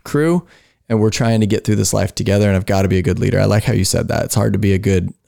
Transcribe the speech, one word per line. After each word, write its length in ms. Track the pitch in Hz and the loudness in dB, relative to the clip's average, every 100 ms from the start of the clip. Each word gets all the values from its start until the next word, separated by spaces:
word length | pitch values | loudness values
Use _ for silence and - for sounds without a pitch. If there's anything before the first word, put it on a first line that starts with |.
crew. 420 | - 143 165 175 - - _ _ - | -4 0 0 0 -4 -20 _ _ -4
And 120 | 113 | 0
we're 100 | 110 | 0
trying 300 | - 117 113 | 0 0 2
to 60 | 104 | 2
get 160 | 104 | 0
through 100 | - 104 | 0 0
this 160 | 92 | 0
life 220 | 104 95 | 0 -2
together. 320 | - 95 101 104 | -4 -2 2 2
And 100 | 95 | 0
I've 80 | 98 | 0
gotta 200 | 98 95 | 0 2
be 120 | 92 | 0
a 40 | |
good 160 | 87 - | 0 -2
leader. 220 | 98 98 | 0 0
I 60 | 101 | 2
like 180 | 104 | 0
how 80 | - | 0
you 120 | 110 | -2
said 220 | 95 85 - | 0 -2 -2
that. 160 | - - | -4 -2
It's 100 | 107 | -2
hard 160 | 107 | 0
to 60 | 101 | 0
be 140 | 101 | 0
a 60 | 95 | 0
good 340 | 98 92 90 - | 0 0 -2 -10